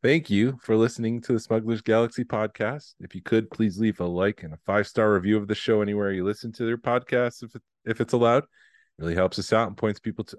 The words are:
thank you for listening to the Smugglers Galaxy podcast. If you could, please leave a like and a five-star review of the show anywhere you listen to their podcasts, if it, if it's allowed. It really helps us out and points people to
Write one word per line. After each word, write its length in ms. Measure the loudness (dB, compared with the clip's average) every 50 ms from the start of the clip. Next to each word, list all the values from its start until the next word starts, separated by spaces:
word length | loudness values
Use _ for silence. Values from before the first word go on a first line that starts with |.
thank 280 | 4 2 2 2 2 0
you 280 | 0 2 2 2 0 -4
for 140 | _ 0 2
listening 440 | 2 2 2 0 -2 -4 -4 -4 -4
to 100 | -2 -2
the 80 | -2 -2
Smugglers 420 | -2 -2 -2 -2 0 -2 -4 -4
Galaxy 420 | 0 2 2 2 2 2 -2 -6 -8
podcast. 680 | -4 -4 -4 -4 -4 _ -4 -4 -4 -4 -6 -12 -18 _ _
If 140 | -20 -16 _
you 80 | -16
could, 280 | -6 0 2 2 2 0
please 280 | -4 -2 -2 -2 0 0
leave 220 | 0 0 0 0
a 60 | -4
like 360 | -4 -2 0 0 0 -2 -4
and 120 | -10 -16 -16
a 40 | -14 _
five-star 460 | -2 0 0 0 0 0 0 2 4
review 240 | 2 2 2 2 2
of 120 | 2 2 -2
the 60 | -6
show 280 | -4 0 0 2 2
anywhere 300 | 2 0 -2 -2 -2 -2
you 120 | -2 -2 -2
listen 280 | -2 -4 -4 -8 -14
to 120 | -10 -6 -4
their 140 | -4 -4 -4
podcasts, 640 | _ -2 -2 -2 -2 0 0 0 0 0 -4 -8
if 120 | -20 -18 _
it, 80 | -20 _ _ _ _ _
if 160 | -6 -2 -2
it's 120 | -2 0
allowed. 320 | 2 4 4 4 4 4 0
It 40 | _ _ _ _ _ _ _ _ _ _ _
really 120 | -6 -4 0
helps 240 | 2 0 0 0 -4
us 140 | -4 0
out 160 | 2 2 2 0
and 80 | -4
points 240 | -4 -4 -4 -4 -2
people 240 | _ -10 -8 -8 -10
to 120 | -10 -10